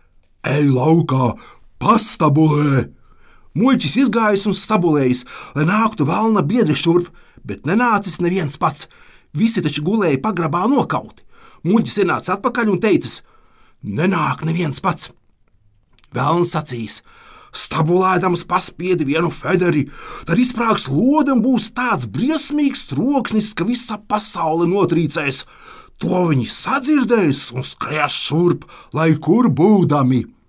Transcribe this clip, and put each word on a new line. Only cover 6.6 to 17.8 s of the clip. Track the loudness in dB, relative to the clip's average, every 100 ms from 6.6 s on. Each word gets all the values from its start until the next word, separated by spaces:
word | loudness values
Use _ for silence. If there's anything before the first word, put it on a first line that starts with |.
| 2
šurp, | 0 2 0 0 -12 -20 -18
bet | -12 -8 -2
nenācis | 0 2 0 -2 -2
neviens | -2 -2 -4 -2
pats. | -4 -2 -8 -10 -20 -20 _
Visi | 0 0 2
taču | -2 -2
gulēja | -2 0 2 0
pagrabā | -2 -2 -2 0 2
nokauti. | 0 0 -4 -6 -18 -20 -20 -20 -8 0
Muļķis | 0 2 0
ienāca | 0 -2 -2 -2
atpakaļ | -2 -2 0
un | 0
teicis: | 2 2 0 -8 -10 _ _ _ _ _
"Nenāk | -8 -2 0 0 -2 -4
neviens | -4 -2 -2 -4
pats." | -4 -4 -6 -10 _ _ _ _ _ _ _ _ -10
Velns | -4 -2 0 0
sacīs: | -2 -4 -6 -6 -8 -10 -20 -20 -20 -12
"Stabulēdams | -8 -4 -2